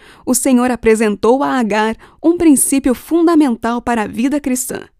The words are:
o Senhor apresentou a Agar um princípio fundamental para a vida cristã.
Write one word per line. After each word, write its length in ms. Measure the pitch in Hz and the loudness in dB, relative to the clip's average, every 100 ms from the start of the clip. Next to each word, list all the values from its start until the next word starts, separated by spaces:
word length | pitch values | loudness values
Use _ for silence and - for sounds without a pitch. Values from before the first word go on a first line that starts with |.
| - - - | -20 -10 -4
o 80 | |
Senhor 360 | 247 285 247 254 | -2 2 2 2
apresentou 720 | 233 226 220 220 202 226 269 | 0 2 2 0 0 0 0
a 160 | 277 262 | 0 -2
Agar 380 | 220 208 220 220 - _ | -2 -2 -2 -4 -12 _
um 140 | 320 349 | 0 2
princípio 580 | 330 262 - 269 269 | 4 2 2 0 0
fundamental 840 | 233 - 330 339 330 285 226 226 240 | -2 -2 0 2 2 2 0 -6 -6
para 220 | 240 233 | -4 -4
a 40 | 208 | -4
vida 320 | 214 262 285 | -4 -4 -2
cristã. 440 | 285 254 - - - _ | -4 -4 -6 -10 -14 _